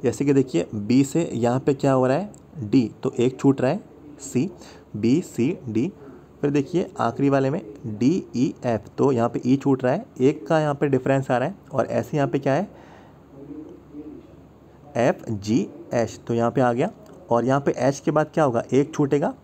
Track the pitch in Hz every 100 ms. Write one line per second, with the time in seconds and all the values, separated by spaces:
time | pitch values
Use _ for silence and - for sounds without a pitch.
0 | 127 - 143 139 135 165 - 110 104 123
1 | 135 160 170 123 117 123 139 139 139 131
2 | 127 139 202 - - 165 107 135 110 -
3 | - - 123 131 139 135 127 175 - -
4 | - - - 127 127 - - - - 110
5 | 113 139 185 - 120 190 127 107 147 -
6 | - - - - 143 143 135 165 - -
7 | 117 113 139 139 135 160 - - 120 107
8 | 123 185 - 120 139 - 127 113 - -
9 | 127 127 117 123 120 135 135 135 123 156
10 | 240 - 131 151 - 160 151 139 151 131
11 | 131 135 135 123 135 196 - 131 113 117
12 | 120 151 139 156 139 135 202 - - -
13 | - - - 139 139 147 156 - - 147
14 | 151 - - - - - - - - 123
15 | 123 185 - 107 98 120 202 - - 123
16 | 113 - - 117 117 127 123 120 175 -
17 | - - - 120 117 135 139 - 127 143
18 | - 151 151 - 147 117 - 127 151 -
19 | 143 143 175 269